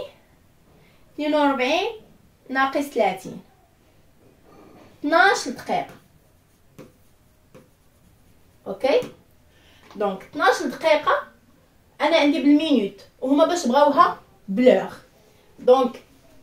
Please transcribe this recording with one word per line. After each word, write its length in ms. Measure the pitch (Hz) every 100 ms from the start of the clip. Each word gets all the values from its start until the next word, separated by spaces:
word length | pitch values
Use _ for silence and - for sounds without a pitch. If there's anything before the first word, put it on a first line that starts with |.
| - _ _ _ _ _ _ _ _ _ _
اثنين 200 | - 294
وأربعين 560 | 302 285 247 254 339 440 - - _ _ _ -
ناقص 360 | 262 269 294
ثلاثين، 560 | 277 233 196 185 - - - _ _ _ _ _ _ _ _ _ _ - - - - -
اثناش 480 | 294 339 381 - 269
دقيقة. 460 | 233 - - - - _ _ _ _ _ _ _ - - _ _ _ _ _ _ - _ _ _ _ _ _ _ _ _ _ -
اوكي، 340 | 190 262 494 - - _ _ _ _ _ _ - 196
دونك 260 | 202 190
اثناش 400 | - 294 370 -
دقيقة 500 | 277 - 320 294 - 571 - _ _ _ _ _ _ -
انا 160 | 302 320
عندي 260 | 294 277
بالمينوت، 580 | 285 294 320 247 196 - - -
وهما 240 | 262 285 320
باش 200 | 339 233
بغاوها 540 | 277 294 277 370 - _ _ -
بلوغ. 460 | 196 247 190 185 - - _ _ _ _ -
دونك 440 | 247 262 247 - - _ _ -